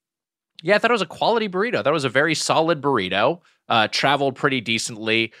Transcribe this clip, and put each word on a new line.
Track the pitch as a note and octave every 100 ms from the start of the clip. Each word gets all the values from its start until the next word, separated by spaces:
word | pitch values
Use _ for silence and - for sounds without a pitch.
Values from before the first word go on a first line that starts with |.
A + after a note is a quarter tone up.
| _ _ _ _ _ _
yeah, | D#3+ G#3
I |
thought | A3+
it | A#3
was |
a | E3
quality | - E3 A3+ G#3+
burrito. | F3+ A3+ D3+
I |
thought | A#2+
it |
was | D#3
a | C3+
very | B2 D#3+ D3+
solid | - C#3+ D#3+ D#3+
burrito. | C#3 B2+ F#2 F#2+ A#2+ F3 _ _ -
Uh, | A#2 G#2+
traveled | - C#3 C#3+ C#3 B2+
pretty | C#3+ C3+
decently. | A2 A2+ - G#2 A2 A2+ A2+ -